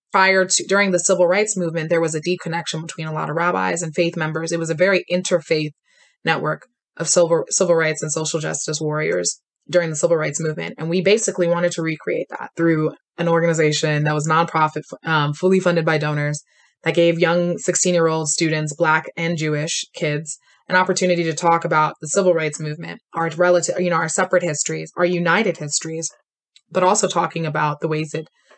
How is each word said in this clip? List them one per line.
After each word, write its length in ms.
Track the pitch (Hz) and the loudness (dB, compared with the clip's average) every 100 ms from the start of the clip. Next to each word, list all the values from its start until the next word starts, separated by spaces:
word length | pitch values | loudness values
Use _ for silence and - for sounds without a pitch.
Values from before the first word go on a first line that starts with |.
| _ | _
Prior 340 | 190 190 190 | 0 4 4
to, 200 | 185 - - | 2 0 0
during 240 | 196 202 | 0 2
the 80 | 180 | 0
civil 300 | - 180 175 | 2 2 4
rights 280 | 190 208 190 | 2 0 -2
movement, 320 | 170 165 156 | -4 -4 0
there 120 | 170 | 0
was 160 | 165 156 | 0 -2
a 40 | |
deep 200 | 170 180 | -4 -4
connection 420 | 170 170 165 160 | -4 -6 -6 -8
between 240 | 165 - 160 | -10 -10 -8
a 60 | |
lot 180 | 156 156 | -6 -4
of 60 | 151 | -2
rabbis 460 | 175 185 185 170 | 0 0 -2 -2
and 120 | 165 | -4
faith 220 | 151 170 170 | -2 -2 0
members. 340 | 160 165 165 | -4 -4 -4
It 80 | 170 | -4
was 120 | 165 | -4
a 40 | |
very 300 | 160 190 185 - | 0 2 2 0
interfaith 600 | 180 185 175 - 156 151 - _ _ _ _ | -4 0 -2 0 -2 -2 -8 _ _ _ _
network 420 | 160 156 151 156 - _ _ - | -2 -2 -2 -6 -10 _ _ -8
of 120 | 170 | 0
civil, 360 | 185 170 165 - | 2 4 2 0
civil 260 | - 180 165 | 0 2 2
rights 260 | 156 151 | 2 -2
and 80 | 156 | -4
social 300 | 160 156 160 | -4 -4 -4
justice 400 | 156 156 - 151 | -4 -6 -6 -4
warriors 600 | 156 151 160 180 175 - _ _ - | -4 -2 -2 -2 -2 -6 _ _ 0
during 220 | 175 165 | 0 2
the 60 | 156 | 0
civil 200 | 175 165 | 2 2
rights 240 | 151 147 | 0 -2
movement. 340 | 156 156 165 - | -4 -4 -8 -8
And 100 | 160 | -2
we 120 | 180 | 0
basically 460 | 180 226 214 - 170 | 4 2 2 0 0
wanted 240 | 170 175 | 2 0
to 100 | 175 | -2
recreate 440 | 160 156 - 170 175 | -4 -4 -4 -6 -6
that 200 | - - - | -10 -12 0
through 360 | 165 160 156 - _ - | 2 2 0 -4 _ -4
an 100 | 170 | 2
organization 720 | 165 170 160 156 151 156 151 | 2 2 4 2 2 0 2
that 100 | 151 | 0
was 120 | 151 151 | 0 2
nonprofit, 560 | 160 165 160 156 156 - - | 2 2 2 0 0 -10 -10
um, 280 | 170 156 147 | -2 0 0
fully 280 | 147 185 190 | 0 2 4
funded 240 | 180 170 | 4 2
by 140 | 165 156 | 2 0
donors, 440 | 151 147 147 147 - _ _ _ | 0 -2 -2 -4 -10 _ _ _
that 120 | 165 | -2
gave 260 | 165 170 165 | 4 4 4
young 360 | 170 175 175 170 | 2 2 0 -2
sixteen-year-old 680 | - 170 180 175 165 160 151 | -2 0 2 2 2 2 -2
students, 460 | - 160 156 151 | 0 0 0 -2
Black 300 | 151 165 156 - - | 0 2 2 0 -6
and 200 | 165 170 | -4 -2
Jewish 480 | 156 147 160 - - | -2 -2 -2 -6 -8
kids, 440 | - 156 147 160 - _ _ - | -4 -4 -2 -6 -14 _ _ 0
an 60 | |
opportunity 480 | 185 185 180 185 175 | 2 2 0 2 2
to 120 | 165 | 0
talk 300 | 151 170 165 | 0 2 2
about 300 | 165 156 156 - | 2 2 0 -2
the 80 | 151 | -4
civil 260 | 202 185 | 0 2
rights 240 | 165 156 151 | 2 -2 -6
movement, 420 | 156 156 165 175 _ | -8 -8 -12 -16 _
our 160 | 165 165 156 | -4 -4 0
relative, 420 | 180 175 160 - | 2 4 2 -2
you 120 | 180 | 0
know, 60 | 165 | 0
our 120 | 165 | -2
separate 340 | - 185 180 | -2 2 2
histories, 480 | 175 151 - 160 156 - | 0 -4 -4 -6 -8 -2
our 80 | |
united 540 | 180 175 170 180 214 160 | 0 2 2 2 2 -2
histories, 520 | 147 - 160 160 160 - _ _ _ _ _ | -6 -6 -6 -8 -8 -12 _ _ _ _ _
but 120 | 185 | 2
also 240 | 180 - 190 | 4 4 2
talking 380 | 175 175 170 | 0 -2 -4
about 360 | 160 156 151 147 | -4 -2 -2 -2
the 80 | 160 | -2
ways 220 | 156 156 | -2 -4
that 160 | - 156 _ _ | -8 -10 _ _